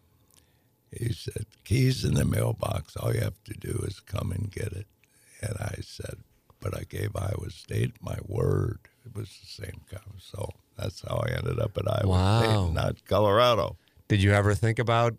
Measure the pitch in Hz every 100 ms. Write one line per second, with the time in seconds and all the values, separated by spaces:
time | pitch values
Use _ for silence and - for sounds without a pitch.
0 | _ _ _ _ _ _ _ _ _ -
1 | 117 - - - - _ - 123 131 131
2 | - 71 69 - 58 - - - - -
3 | - - - - - - - - - -
4 | - - 98 92 98 - 101 95 - _
5 | _ _ _ - - - - - - -
6 | - - - _ _ - - - - 92
7 | - - 92 - - - - - 123 -
8 | - - - - 50 50 50 - - _
9 | - 101 101 - - - 92 90 - 95
10 | 95 95 - - - - _ - 98 -
11 | - 50 50 50 50 50 50 - - -
12 | 98 92 95 113 113 107 87 78 - -
13 | - 95 104 104 123 107 - - _ _
14 | - 107 101 101 101 101 113 113 113 117
15 | 117